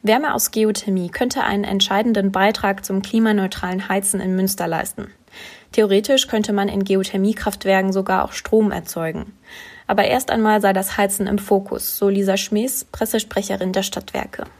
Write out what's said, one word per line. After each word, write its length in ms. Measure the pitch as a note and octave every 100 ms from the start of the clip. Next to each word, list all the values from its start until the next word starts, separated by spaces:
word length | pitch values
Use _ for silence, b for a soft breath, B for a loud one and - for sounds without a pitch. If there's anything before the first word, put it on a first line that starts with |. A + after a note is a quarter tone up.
Wärme 320 | G#3 A3+ D4+
aus 160 | A#3 -
Geothermie 580 | - G#3+ G#3 - F#3+ F3
könnte 360 | - B3 C4
einen 200 | - G3+
entscheidenden 680 | G3+ G3 G3 G3 A#3 G#3+ G3
Beitrag 520 | F#3+ G3 A3 G#3 G3
zum 160 | - G3
klimaneutralen 880 | G3 A3+ A3 G#3 F#3+ - F#3 F#3 G3
Heizen 320 | G3 F#3+ F#3+
in 140 | F#3
Münster 320 | F#3 F#3+ F#3+ E3+
leisten. 440 | E3 - - - - _ B B B B
Theoretisch 540 | - G#3+ G3 G#3+ C4+ -
könnte 260 | A3+ G#3+
man 160 | G#3 G3
in 160 | G3
Geothermiekraftwerken 1080 | G3 F#3+ F#3+ F#3+ G3 A3 - - F#3+ F#3+ F#3+
sogar 320 | F#3+ G3 F#3+
auch 80 | -
Strom 380 | - - A3 G#3+
erzeugen. 640 | - E3 - E3 D#3+ - - B B B B B
Aber 180 | G3
erst 260 | G3+ B3+ C4
einmal 300 | A#3 G#3+ G#3+
sei 120 | G3+
das 240 | F#3+ F#3+ -
Heizen 300 | G3+ G3 F#3+
im 120 | G3+
Fokus, 580 | - G3 G3 - - -
so 100 | G3+
Lisa 280 | G3 G3 G3
Schmees, 480 | - G#3 B3 -
Pressesprecherin 880 | - - A3 A3+ G#3+ - G3+ G3 F#3
der 100 | F#3
Stadtwerke. 600 | F#3+ - - - - - - -